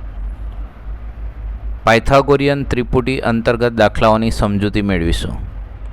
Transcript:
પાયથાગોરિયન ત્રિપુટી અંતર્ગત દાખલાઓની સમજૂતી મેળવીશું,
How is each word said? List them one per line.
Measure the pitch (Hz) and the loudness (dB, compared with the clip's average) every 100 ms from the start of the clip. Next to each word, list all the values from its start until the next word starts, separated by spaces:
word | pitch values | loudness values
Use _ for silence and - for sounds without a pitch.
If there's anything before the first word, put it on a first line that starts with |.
| - - - - - - - - - - - - - - - - - - | -10 -8 -8 -8 -10 -10 -12 -12 -12 -12 -12 -10 -10 -8 -8 -8 -6 -2
પાયથાગોરિયન | - 117 - 139 139 139 143 143 135 | 2 2 4 4 4 4 4 0 0
ત્રિપુટી | 123 120 127 123 131 | -2 0 0 0 -2
અંતર્ગત | 113 113 110 117 120 113 | 0 0 2 2 2 4
દાખલાઓની | 104 - 113 110 113 | 2 4 4 4 2
સમજૂતી | - 107 101 104 104 | 0 2 2 0 0
મેળવીશું, | 101 92 82 82 - - - - - - - | 0 2 2 0 -2 -6 -8 -10 -14 -14 -14